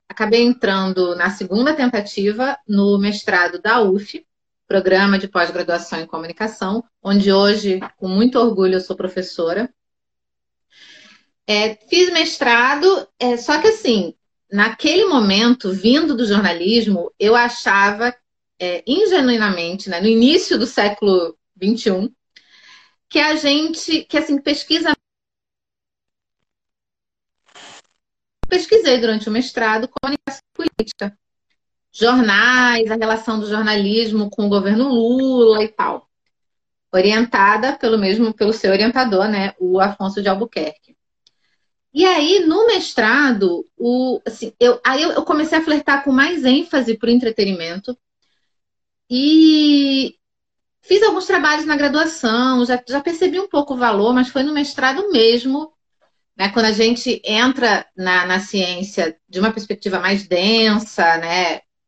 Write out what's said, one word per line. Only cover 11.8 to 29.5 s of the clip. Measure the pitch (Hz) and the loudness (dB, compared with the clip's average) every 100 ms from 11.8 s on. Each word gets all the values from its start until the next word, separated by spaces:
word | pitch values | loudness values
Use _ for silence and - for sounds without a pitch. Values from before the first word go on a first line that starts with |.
| _ | _
fiz | 339 359 | 2 2
mestrado, | 339 320 - 240 233 254 294 370 381 - - | 2 -2 -2 0 2 2 2 2 2 -2 -4
é, | 247 240 | -2 -2
só | - 302 | -2 2
que | 427 | 2
assim, | 440 294 214 170 - _ _ _ | 2 0 0 -2 -8 _ _ _
naquele | 202 220 233 294 349 403 | 0 0 0 0 2 2
momento, | 277 202 196 233 247 196 | 2 2 2 2 2 -2
vindo | 190 220 285 320 233 | -2 2 2 2 -2
do | |
jornalismo, | 226 202 190 170 180 233 202 180 - - | 0 0 0 -2 0 0 0 -2 -4 -2
eu | 208 | 2
achava, | 233 240 - 226 196 202 208 240 - _ _ _ - | 4 2 -2 -2 2 2 0 -4 -6 _ _ _ -10
é, | 180 180 - | -8 -6 -4
ingenuinamente, | 320 415 349 254 233 214 180 170 190 196 | 0 2 2 2 2 0 -2 -6 -8 -8
né, | 175 | 0
no | 214 | 2
início | 226 247 349 - 269 | 4 6 4 2 -2
do | 202 | -2
século | - 202 202 208 185 165 - _ _ | 0 -2 0 2 2 0 -6 _ _
vinte | 190 226 214 | -2 -2 -2
e | |
um, | 185 220 - _ _ _ _ - - _ _ _ | -2 -4 -10 _ _ _ _ -20 -20 _ _ _
que | 302 | -2
a | 302 | 0
gente, | 311 285 285 320 330 - 311 | 0 0 0 -2 -6 -4 -6
que | - 302 | -2 -4
assim, | 320 277 | -2 -2
pesquisa | 233 294 - 320 330 285 _ _ _ _ _ _ _ _ _ _ _ _ _ _ _ _ _ _ _ _ _ _ _ _ _ - - - _ _ _ _ _ _ - | -2 -4 -4 -2 -2 -4 _ _ _ _ _ _ _ _ _ _ _ _ _ _ _ _ _ _ _ _ _ _ _ _ _ -20 -20 -20 _ _ _ _ _ _ -4
pesquisei | 370 330 440 320 247 | -2 2 2 4 2
durante | 226 214 214 | 2 -2 -2
o | |
mestrado | 220 254 | -4 -4